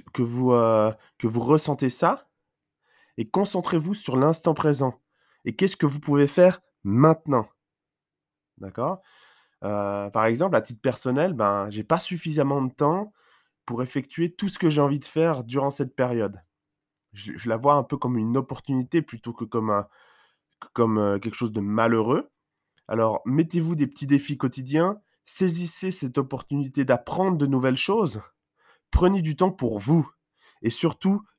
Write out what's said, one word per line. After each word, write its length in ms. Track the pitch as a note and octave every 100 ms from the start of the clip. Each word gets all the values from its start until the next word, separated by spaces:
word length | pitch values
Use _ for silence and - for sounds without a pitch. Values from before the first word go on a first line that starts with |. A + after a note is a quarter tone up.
| -
que 80 | -
vous, 320 | A#2+ A#2+ B2+
euh, 400 | A#2+ A2+ A2 G#2+ A2 _ _
que 100 | A2+
vous 140 | A#2
ressentez 480 | A#2 D3+ D3+ C3+ C3
ça 400 | - E3+ C4+ - _ _ _ _ _ _ _ _ -
et 120 | A2+
concentrez-vous 640 | F3+ G3+ F#3 E3+ E3+ D#3+ G#3
sur 200 | - C3
l'instant 380 | C#3+ E3 E3+
présent. 440 | D3 D#3 C#3 C3+ - _ _ _ _ -
Et 100 | A2+
qu'est-ce 220 | F#3+ -
que 80 | D3+
vous 160 | D3
pouvez 260 | D3+ C#3+ C#3
faire 320 | - F3+ - _ _
maintenant ? 640 | G2 A2 D#3 D#3+ - C3 G#2+ _ _ _ _ _ _ _ _ _ _ _
D'accord ? 440 | G2 G2+ C#3 F#3+ _ _ _ _ _ _
Euh, 460 | G2 G#2 G2+ G2+ G2+
par 160 | A2 A2
exemple, 320 | A#2 F#3 C3
à 40 |
titre 200 | G#2+ A#2
personnel, 500 | C3+ A#2+ C3 C3 F3+
ben, 380 | C#3 G#2 G2+ G2+
j'ai 160 | G#2 G#2+
pas 120 | E3
suffisamment 640 | - F3 E3 D3+ C#3 C#3
de 120 | C3
temps 400 | - D3 F3+ G#3+ _ _ _ _ _ -
pour 160 | A#2
effectuer 540 | B2+ C#3+ B2+ - E3+ -
tout 140 | G3+
ce 100 | -
que 100 | E3+
j'ai 120 | D3+
envie 180 | C#3+ C#3+
de 60 | -
faire 400 | D#3+ E3 C#3 A#2
durant 260 | C3+ C#3
cette 240 | C#3 B2+ -
période. 480 | B2 A#2+ G2+ G2 _ _ _ _ _ _ _
Je, 180 | G2 G2+ -
je 100 | A#2
la 80 | A2+
vois 200 | C3+ C#3+
un 80 |
peu 120 | B2+ C#3+
comme 220 | B2+ A#2+
une 180 | A2+ B2+
opportunité 680 | C3 C3+ - C3 B2+ E3+
plutôt 300 | D3+ A2+ A#2+
que 140 | A2+ G#2+
comme 240 | A#2 A2
un, 180 | G2+ G#2 _ _ _ _ _ _ _
que 80 | -
comme, 240 | - A2+ G#2+
euh, 220 | G2+ G2+
quelque 180 | A2+ -
chose 160 | A#2+
de 80 | A2
malheureux. 680 | G2+ G#2+ A2+ A#2 A2 D#3+ - _ _ _ _ _ -
Alors, 320 | A2+ A2+ G#2+ -
mettez-vous 500 | C#3 E3 E3+ D#3+ D#3+
des 120 | C#3
petits 200 | - C#3
défis 300 | C#3+ C#3+ C3+
quotidiens, 640 | C3 C3+ B2+ D3+ F3+ G#3 _ _
saisissez 680 | - - F#3 E3 F3 - F#3
cette 260 | F3+ C3+ C3
opportunité 640 | C3 C3+ - C#3+ C3+ C#3+
d'apprendre 540 | C3 B2 - - F#3+ E3+
de 100 | C#3
nouvelles 300 | C3 C3 B2+
choses, 440 | - G#3+ F3 G#2 - _ _ _ _ _ _
prenez 300 | - F3+ G3
du 160 | D#3 D3
temps 140 | F#3
pour 280 | F#3 B2 G#2+
vous 280 | G#2 E3 - _ _ _ _ _
et 80 | A2+
surtout, 540 | - E3 - F#3+ G3+ -